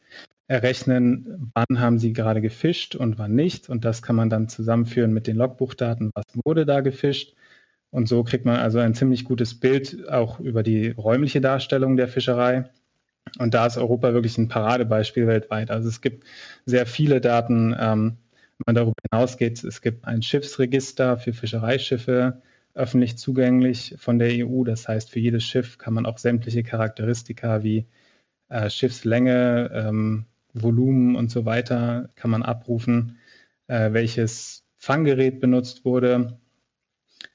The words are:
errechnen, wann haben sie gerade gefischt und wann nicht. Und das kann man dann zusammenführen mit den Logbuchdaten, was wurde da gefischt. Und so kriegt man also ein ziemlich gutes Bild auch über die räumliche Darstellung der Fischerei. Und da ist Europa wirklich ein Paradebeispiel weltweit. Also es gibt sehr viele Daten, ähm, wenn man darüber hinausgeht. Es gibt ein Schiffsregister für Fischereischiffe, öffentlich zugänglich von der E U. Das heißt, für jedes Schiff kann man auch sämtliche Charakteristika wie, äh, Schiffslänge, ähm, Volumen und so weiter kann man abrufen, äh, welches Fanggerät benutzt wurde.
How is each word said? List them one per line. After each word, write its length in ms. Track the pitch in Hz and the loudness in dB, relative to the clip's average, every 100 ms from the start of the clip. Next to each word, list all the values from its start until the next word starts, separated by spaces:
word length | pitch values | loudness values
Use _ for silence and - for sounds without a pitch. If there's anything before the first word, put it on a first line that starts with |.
| _ - - _ - | _ -20 -20 _ -4
errechnen, 1040 | 131 123 127 - 127 123 131 - 180 117 | 0 0 0 0 2 2 0 -4 -12 -6
wann 260 | - 117 123 | -2 0 2
haben 180 | 120 117 | 2 2
sie 140 | 113 | 2
gerade 280 | 110 110 110 | 0 0 0
gefischt 540 | 110 110 160 170 - | -2 -2 -2 -2 -6
und 240 | - 117 110 | -4 -4 -2
wann 160 | 104 | 0
nicht. 340 | 113 175 - - | 0 0 -2 -8
Und 160 | 120 | -4
das 180 | 117 113 | -4 -4
kann 120 | - 117 | -2 0
man 140 | 113 | 2
dann 180 | 110 110 | 0 -2
zusammenführen 640 | - 110 117 117 117 117 | -4 0 0 0 2 2
mit 140 | 110 113 | 0 0
den 100 | 110 | 0
Logbuchdaten, 760 | 127 - 131 - 120 117 107 | -2 -2 -6 -4 -4 -4 -4
was 100 | 104 - 117 | -6 -10 -6
wurde 220 | 143 160 147 | -2 2 2
da 140 | 139 | 2
gefischt. 540 | 135 131 143 139 - _ _ _ _ _ _ | 0 0 -2 -2 -6 _ _ _ _ _ _
Und 180 | - 117 | -2 0
so 160 | 120 | 2
kriegt 200 | 117 131 | 0 0
man 120 | 120 120 | 0 0
also 220 | 117 113 | 2 2
ein 160 | 117 | 2
ziemlich 300 | 113 135 123 | 2 2 0
gutes 340 | - 123 117 - | -2 -2 -2 0
Bild 500 | 131 139 135 - - | 2 2 -2 -12 -4
auch 320 | 123 117 - | -2 -2 -4
über 220 | 135 113 | -4 0
die 260 | 110 110 110 | 2 2 0
räumliche 520 | 120 104 123 143 147 | -2 0 2 2 2
Darstellung 560 | 131 135 - 139 131 127 | 0 0 0 0 2 2
der 120 | 123 | 0
Fischerei. 600 | 127 127 123 123 127 127 _ _ _ _ _ - - | -2 0 2 2 0 -2 _ _ _ _ _ -16 -4
Und 160 | 120 | 0
da 100 | 117 | 2
ist 140 | 117 120 | 2 0
Europa 340 | 120 120 123 | 0 2 2
wirklich 240 | 120 117 117 | 2 0 0
ein 120 | 113 | 0
Paradebeispiel 800 | 113 107 123 113 110 107 - 113 | 0 0 0 2 0 0 0 2
weltweit. 440 | 110 107 110 110 | 2 0 -4 -4
Also 180 | 113 113 | -4 -4
es 140 | 113 | -4
gibt 220 | - 113 - - - - - | -6 -6 -16 -20 -20 -16 0
sehr 180 | 123 | 2
viele 380 | 120 - 151 135 | 2 2 2 4
Daten, 520 | 123 117 117 117 113 117 | 4 2 2 2 2 2
ähm, 400 | 113 107 110 113 _ _ _ - | 0 2 0 -2 _ _ _ -8
wenn 60 | - | 0
man 80 | |
darüber 220 | 117 117 113 - | 2 2 -2 -2
hinausgeht. 540 | 110 123 120 117 117 | 0 0 0 -2 -2
Es 160 | - - | -10 -6
gibt 240 | 117 113 | -6 -6
ein 180 | - 117 | -4 -4
Schiffsregister 960 | 110 143 - - 127 135 127 - 127 120 | 0 -2 -2 -2 0 0 -2 0 0 0
für 160 | 120 | -4
Fischereischiffe, 1120 | 117 113 113 113 135 - 127 120 123 127 127 _ _ _ | -6 -4 -4 -2 -2 -2 -4 0 0 0 -2 _ _ _
öffentlich 420 | - 127 127 123 117 | -6 0 2 2 0
zugänglich 760 | - 131 127 127 127 120 - - | -4 2 4 4 2 0 -8 -10
von 220 | - 117 | 0 2
der 120 | 117 | 2
E 100 | 120 | 2
U. 200 | 120 127 | 0 0
Das 240 | 120 113 - | 0 -2 -4
heißt, 220 | 110 - | -6 -4
für 100 | 120 | -2
jedes 240 | 117 117 | 0 0
Schiff 340 | - 127 123 - | 0 -2 -4 -6
kann 160 | - | -4
man 100 | 113 | -4
auch 140 | 117 110 | -4 -4
sämtliche 460 | 120 120 117 117 | -2 -2 -2 -4
Charakteristika 960 | 117 113 110 - 110 117 - - 117 107 | -2 -2 -4 -2 -4 -4 -6 -8 -2 -2
wie, 240 | 107 110 113 _ _ _ _ _ - | 0 -2 -4 _ _ _ _ _ -10
äh, 180 | 123 104 | -4 -4
Schiffslänge, 1040 | - 127 120 117 117 127 123 123 120 120 | -2 -4 -2 0 2 4 4 2 0 -2
ähm, 540 | 110 107 107 110 110 110 _ _ 117 | -4 -2 -2 0 -2 -6 _ _ -4
Volumen 600 | 117 117 131 135 123 123 | 0 2 2 4 4 2
und 160 | 117 | 0
so 120 | 120 | -2
weiter 680 | 113 113 120 120 120 120 123 | -2 0 0 -2 -2 -4 -6
kann 160 | - 120 | -6 -2
man 140 | 113 | 0
abrufen, 760 | 117 117 - 117 120 120 117 - _ - _ _ - | 0 -4 -4 -4 0 0 0 -8 _ -20 _ _ -6
äh, 260 | 120 110 | 0 2
welches 680 | 110 117 120 113 - - - _ _ | 2 0 0 -2 -4 -14 -18 _ _
Fanggerät 640 | - 139 151 131 131 131 | -2 2 2 4 2 2
benutzt 440 | 127 127 123 - | 2 2 0 -6
wurde. 540 | 131 127 123 123 120 117 _ _ _ _ _ _ _ - - | -2 2 2 2 0 -6 _ _ _ _ _ _ _ -20 -20